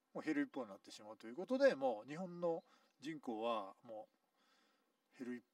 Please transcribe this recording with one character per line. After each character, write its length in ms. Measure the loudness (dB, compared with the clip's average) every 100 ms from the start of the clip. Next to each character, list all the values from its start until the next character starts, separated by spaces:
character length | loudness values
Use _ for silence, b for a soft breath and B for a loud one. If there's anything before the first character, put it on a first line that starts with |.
| _
も 80 | -4
う 0 |
減 140 | 0 2
る 80 |
一 100 | 2
方 80 | -2
に 80 | -6
な 60 | -10
っ 20 |
て 100 | -14
し 120 | -14
ま 100 | -14
う 40 | -12
と 80 | -10
い 60 |
う 40 | -8
こ 80 |
と 140 | 0 6
で、 160 | 8
も 300 | 8 4 0 -4
う 20 |
日 80 | -6
本 240 | -6 -2
の 220 | 0 0 B B B _
人 180 | -8 -6
口 220 | -4 -2
は 320 | 2 2 -2 -8
も 240 | -14 -12 -12 _ _ b b b b b b _ _
う 40 | -10
減 160 | -6
る 20 | -6
一 80 | -10